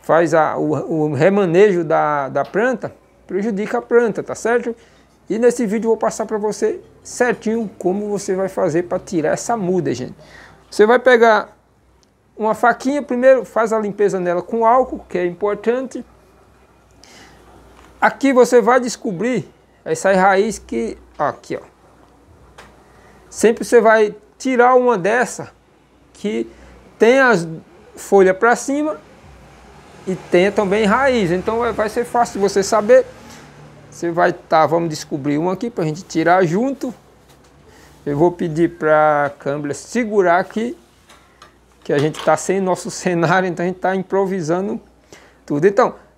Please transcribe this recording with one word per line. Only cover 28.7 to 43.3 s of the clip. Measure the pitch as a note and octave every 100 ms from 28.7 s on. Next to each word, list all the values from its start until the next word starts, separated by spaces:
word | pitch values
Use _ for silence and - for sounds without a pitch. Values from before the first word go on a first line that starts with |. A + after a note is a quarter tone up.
| C#4+ D4+ D4+ - - - - - - - - - - -
e |
tem | F#3 - F3+ G3
também | G3+ G3+ G3+
raiz. | G#3 A#3 C#4 B3 F3
Então | F3+ F3+ A3+
vai, | A#3+
vai | G#3 G#3+
ser | B3
fácil | A#3 A#3+ A#3
de | G3+
você | G3 G3
saber. | F#3+ G#3+ G#3 B3+ B3 - - - - - - - -
Você | - E3+
vai | E3+ F3+
tá, | E3 - E3
vamos | D3+ E3 E3+
descobrir | D3+ - D#3 C3+ D3
uma | F3
aqui | F#3+ A#3
pra | A#3
gente | D#3+ D3+
tirar | - E3 D#3+ F#3 F3+
junto. | F3+ C4 C4+ C4 - _ _ _ _ _ _ _ - - - -
Eu | C#3+
vou | F3
pedir | F3 F3 D3+ E3 -
pra | D#3 D#3 D3+ D3 C#3+ -
câmera | C#3+ D3 D3
segurar | - - A#3 A3+ G#3 F3+ F3
aqui, | F#3 G#3+ A#3 F4 _ _ _ - _ _ - _ _ _
que | -
a | D3
gente | D3+ D3
tá | - D#3
sem | - F#3+
nosso | F#3 F3 -
<laughs> |
cenário, | - F#3 E3+ E3